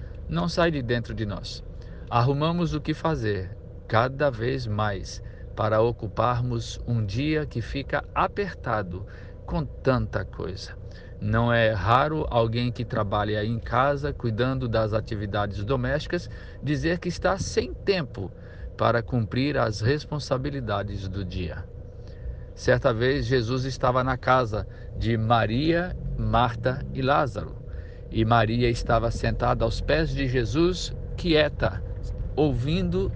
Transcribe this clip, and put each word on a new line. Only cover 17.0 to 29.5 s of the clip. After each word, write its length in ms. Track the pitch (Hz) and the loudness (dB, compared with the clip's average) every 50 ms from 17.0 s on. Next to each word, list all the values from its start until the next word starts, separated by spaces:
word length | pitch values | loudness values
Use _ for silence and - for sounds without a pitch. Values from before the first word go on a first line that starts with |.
| - 175 | -2 -4
está 300 | 170 - - 180 185 196 | -2 0 0 0 2 0
sem 360 | - - - 226 214 220 165 | -2 -2 0 0 0 0 -2
tempo 560 | - - - 196 185 151 120 - 101 98 85 - - - - - - - - - | -2 0 2 2 2 0 -4 -6 -6 -8 -8 -8 -12 -16 -16 -14 -12 -12 -8 -2
para 260 | - 110 110 113 120 | 2 4 4 4 4
cumprir 560 | 117 - - 123 110 95 - 123 131 147 143 135 | 0 0 0 0 0 0 0 0 0 0 2 2
as 220 | 120 113 107 98 | 0 0 0 0
responsabilidades 1300 | 107 117 143 151 147 - 151 147 139 - 143 127 131 143 143 139 123 107 101 101 98 101 98 95 95 95 | 2 2 2 2 0 -4 -6 -4 -2 -2 -2 -2 -2 -2 -4 -4 -4 -2 -2 -2 -2 -4 -6 -6 -6 -6
do 160 | 90 90 87 | -4 -4 -6
dia. 400 | 87 87 92 87 80 76 80 - - - - - - - - - - - - - - - - - - - | -4 -4 -4 -4 -4 -6 -8 -10 -10 -12 -14 -14 -14 -14 -14 -14 -14 -12 -10 -8 -8 -8 -8 -10 -12 -12
Certa 400 | - - - 123 123 123 139 117 | -2 2 2 4 4 4 2 2
vez, 320 | 110 120 131 139 143 120 | 2 2 2 2 2 2
Jesus 380 | 113 135 127 117 110 127 131 127 | 2 2 2 2 2 0 -2 -2
estava 400 | 135 127 - - 127 123 127 127 | -4 -4 0 2 2 4 4 2
na 140 | 131 131 127 | 0 0 0
casa 500 | - 131 131 131 123 110 107 104 104 - - - - - - - | 2 4 4 4 4 2 0 -2 -4 -4 -8 -12 -12 -10 -6 -2
de 180 | - 110 117 | 0 2 2
Maria, 800 | 110 110 110 120 113 110 107 110 123 151 160 165 170 175 185 - - - - - - | 2 4 4 4 4 4 4 2 2 2 2 2 2 0 -2 -4 -6 -6 -4 -4 -2
Marta 680 | 113 107 107 113 123 120 117 - - 127 127 127 - 127 131 | 0 2 4 4 4 4 2 0 0 -2 -2 -2 -4 -6 -4
e 80 | 135 | 0
Lázaro. 540 | 131 131 143 156 160 120 98 98 - - - - - - - - - - - - - - | 2 2 4 4 2 0 -2 -4 -6 -8 -8 -10 -10 -10 -10 -10 -10 -10 -12 -12 -12 -4
E 140 | - 113 113 | 0 2 4
Maria 440 | 110 117 117 110 107 113 120 123 120 | 6 6 6 6 4 4 4 4 2
estava 400 | 117 - - - 117 117 113 117 | 2 2 2 2 4 4 4 2
sentada 540 | 110 - - 117 110 117 123 123 | 0 0 0 0 2 2 2 2